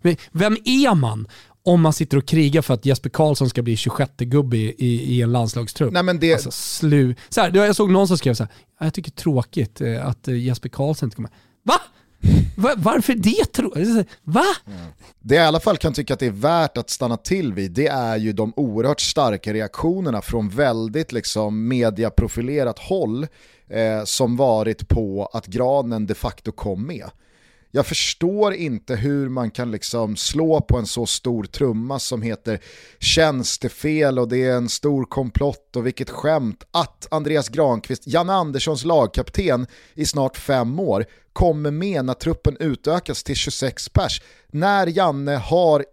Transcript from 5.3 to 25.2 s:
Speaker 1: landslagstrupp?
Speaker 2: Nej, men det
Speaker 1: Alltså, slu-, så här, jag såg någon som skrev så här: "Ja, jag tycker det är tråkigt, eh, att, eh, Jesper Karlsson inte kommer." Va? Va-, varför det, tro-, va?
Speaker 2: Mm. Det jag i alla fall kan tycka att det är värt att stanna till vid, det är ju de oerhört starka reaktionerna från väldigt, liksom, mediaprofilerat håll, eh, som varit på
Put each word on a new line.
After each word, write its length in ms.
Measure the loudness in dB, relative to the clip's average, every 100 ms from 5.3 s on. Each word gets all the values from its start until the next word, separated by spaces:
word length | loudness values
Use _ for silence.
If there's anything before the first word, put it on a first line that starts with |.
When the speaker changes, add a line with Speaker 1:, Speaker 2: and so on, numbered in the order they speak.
Speaker 1:
landslagstrupp? 600 | 2 0 -4 -8 -2 0
Speaker 2:
Nej, 100 | 2
men 180 | 0 2
det 120 | 4
Speaker 1:
Alltså, 180 | 2 0
slu-, 680 | -8 -8 -2 2 4 4 0 -4
så 120 | 0
här, 160 | 4 4
jag 200 | 4 4
såg 140 | 4
någon 180 | 4 4
som 100 | 2
skrev 160 | 2
så 80 | 0
här: 100 | -4 -8 _ _
"Ja, 60 | -4
jag 80 |
tycker 160 | -4 -10
det 100 | -4
är 20 |
tråkigt, 580 | 0 0 -2 -4 -4 -4
eh, 260 | -4 -2 -4
att, 220 | -6 -4
eh, 100 | -2
Jesper 240 | -2 -4 -6
Karlsson 380 | -4 -4 -2 -4
inte 100 | -6
kommer." 140 | -12 _ _ _
Va? 120 | 0 0 -2 _ _ _ 4 4 4 0
Va-, 180 | 0 2
varför 380 | 2 2 2
det, 300 | 2 2 2 0
tro-, 520 | 0 -2 0 2 2 0 -8
va? 220 | 0 2 2 0 -8
Speaker 2:
Mm. 120 | -16 -16 -20 -20 _
Det 140 | 2
jag 100 | 4
i 20 | 6
alla 140 | 4
fall 160 | 2 0
kan 160 | 0
tycka 220 | -2 -4
att 60 | -2
det 60 | -2
är 40 |
värt 480 | 0 2 2 0 -4
att 120 | -8
stanna 260 | -4 -4 -4
till 360 | -2 -2 -2
vid, 200 | -4 -4
det 140 | 0 0
är 300 | 0 -2 0
ju 160 | -2
de 200 | -2 -2 -2
oerhört 440 | -2 0 0 0
starka 520 | -2 0 0 0 -4
reaktionerna 680 | -4 -4 -2 -2 0 -2 -4
från 260 | -2 -4 -2
väldigt, 640 | 0 0 0 -2 -4 -4
liksom, 560 | -4 -4 -2 -2 -2 -2
mediaprofilerat 1120 | 2 0 0 0 0 0 -4 -4 -2 -2 -4
håll, 480 | -4 -2 -2 -4 -8 _ _ _ _
eh, 360 | -2 0 -2
som 320 | -4 -2 0 2
varit 520 | 2 2 0 -4 0
på 420 | 0 0 -4